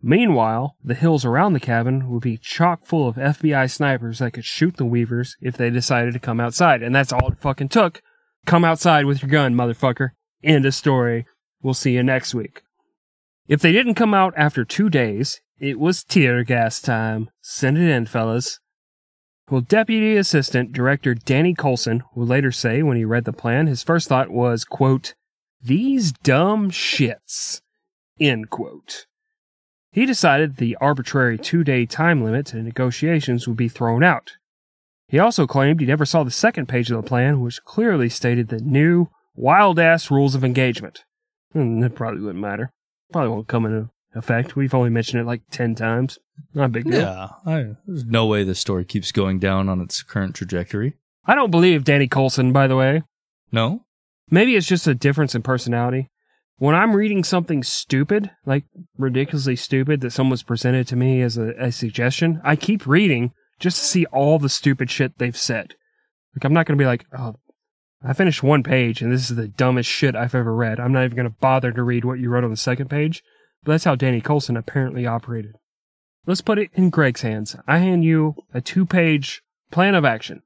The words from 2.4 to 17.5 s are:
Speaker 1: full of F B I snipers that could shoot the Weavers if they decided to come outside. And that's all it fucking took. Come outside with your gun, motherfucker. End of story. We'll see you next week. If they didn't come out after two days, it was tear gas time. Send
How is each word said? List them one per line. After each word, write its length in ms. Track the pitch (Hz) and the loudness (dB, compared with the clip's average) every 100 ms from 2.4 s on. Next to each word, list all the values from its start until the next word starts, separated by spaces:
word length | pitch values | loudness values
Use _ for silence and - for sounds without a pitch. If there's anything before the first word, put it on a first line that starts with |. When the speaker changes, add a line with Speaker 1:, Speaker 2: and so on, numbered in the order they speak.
| - - 170 170 - | -10 0 0 0 -4
Speaker 1:
full 200 | 165 131 | -2 0
of 120 | 117 | 0
F 240 | 135 147 | -2 0
B 100 | 156 | 0
I 140 | 143 131 | 2 0
snipers 540 | - 147 127 117 113 | 0 0 0 -4 -6
that 100 | 123 | -6
could 140 | 123 - | -6 -12
shoot 320 | - 160 175 | -2 -2 0
the 80 | 123 | -2
Weavers 500 | 120 117 120 123 - | 0 0 -4 -6 -8
if 160 | 127 120 | -10 -2
they 100 | 120 | -2
decided 460 | 120 117 123 120 | 0 0 0 0
to 40 | 123 | -4
come 220 | - 117 | -4 -2
outside. 420 | 120 - 175 131 | -2 2 2 2
And 120 | 117 | 2
that's 180 | 135 131 | 0 2
all 160 | 123 131 | 0 -2
it 80 | - | -2
fucking 300 | 143 135 135 | -4 -4 0
took. 320 | 226 185 - _ _ _ _ - | 2 2 -2 _ _ _ _ 0
Come 180 | 170 | 4
outside 400 | 170 160 175 156 | 4 2 4 4
with 160 | 143 139 | 4 0
your 100 | 135 | 2
gun, 240 | 151 131 | 2 4
motherfucker. 580 | 120 120 113 135 120 131 _ _ _ | 2 0 0 -2 0 -4 _ _ _
End 220 | 147 151 | 2 4
of 100 | 135 | 4
story. 520 | 135 151 131 120 117 117 _ _ _ | 0 0 0 0 -2 -8 _ _ _
We'll 140 | 135 | -6
see 180 | 127 135 | -2 0
you 100 | 123 | 2
next 320 | 127 131 - | 2 0 -2
week. 280 | 120 104 - _ _ _ _ _ _ _ _ _ | -8 -8 -14 _ _ _ _ _ _ _ _ _
If 140 | 147 | 2
they 120 | 170 | 4
didn't 240 | 190 247 214 | 4 2 2
come 180 | 226 | 2
out 180 | 202 190 170 | 4 2 2
after 260 | 151 131 | 0 0
two 240 | 117 - 208 | -4 0 2
days, 540 | 156 117 104 139 - _ _ | 2 0 -2 -4 -6 _ _
it 200 | 139 117 | -6 -2
was 240 | 156 185 | -2 -2
tear 420 | - 185 131 123 | 0 2 4 2
gas 360 | 117 123 113 - | 0 0 0 -2
time. 480 | - 117 110 110 113 _ | -4 -2 -2 -4 -8 _
Send 340 | - | -16